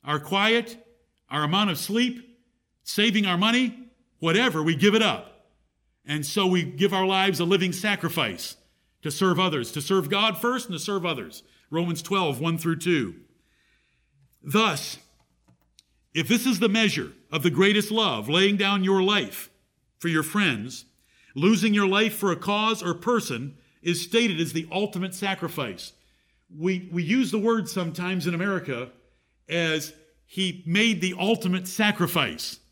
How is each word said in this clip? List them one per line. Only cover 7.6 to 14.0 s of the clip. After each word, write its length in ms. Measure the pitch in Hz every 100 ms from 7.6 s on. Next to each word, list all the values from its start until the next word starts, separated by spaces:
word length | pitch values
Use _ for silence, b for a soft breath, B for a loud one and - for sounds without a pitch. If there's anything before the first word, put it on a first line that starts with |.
| 185
sacrifice 840 | - 214 202 165 160 120 87 - - _ _ _ _
to 100 | 160
serve 280 | 143 190 175
others, 320 | 185 151 117
to 100 | 151
serve 280 | 143 190 143
God 280 | 202 220 196
first 300 | 240 254 240
and 100 | 165
to 60 |
serve 220 | 185 196 175
others. 380 | 147 85 - b b b
Romans 320 | 160 175 165
twelve, 380 | - 196 175 127
one 180 | 165 165
through 200 | 170 165
two. 380 | 170 165 104 - - _ _ _ _ _ _ _